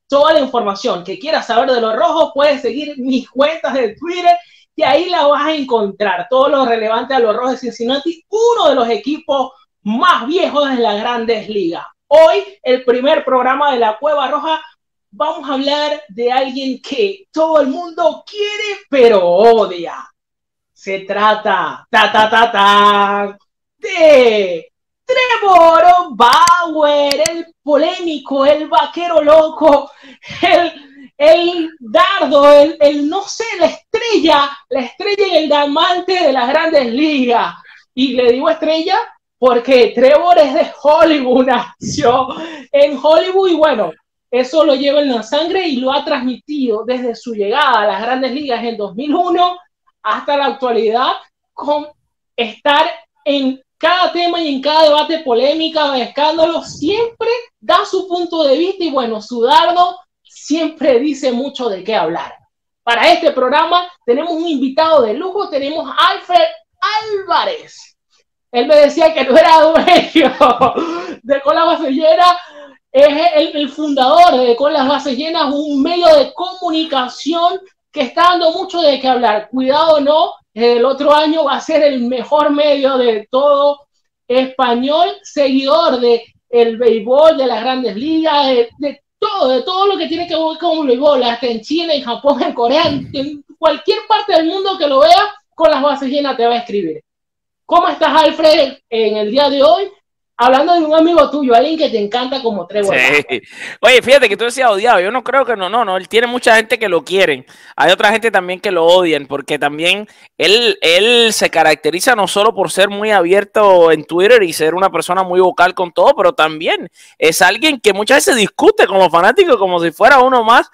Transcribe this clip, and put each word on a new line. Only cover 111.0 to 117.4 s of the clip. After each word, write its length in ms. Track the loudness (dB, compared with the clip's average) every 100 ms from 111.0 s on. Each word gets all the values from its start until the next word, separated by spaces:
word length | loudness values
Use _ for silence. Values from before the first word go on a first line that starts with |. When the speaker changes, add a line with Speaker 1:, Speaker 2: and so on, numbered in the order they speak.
| 4 2 2
Speaker 2:
se 180 | 0 -2
caracteriza 680 | 0 2 2 -2 -2 0 0
no 100 | 0
solo 260 | 0 0
por 160 | 0 -4
ser 200 | 0 0
muy 220 | 0 0
abierto 840 | 0 2 0 0 2 4 6 6
en 100 | 2
Twitter 400 | -2 0 4 4
y 80 | 2
ser 240 | -2 -2 0
una 140 | -2
persona 340 | -2 -4 -4
muy 160 | 0 2
vocal 340 | 2 2 0
con 200 | 0 -6
todo, 200 | 0 2 4
pero 160 | 0
también 560 | 2 -2 -2 -4 -4 -6 _ -20 -2
es 240 | 0 2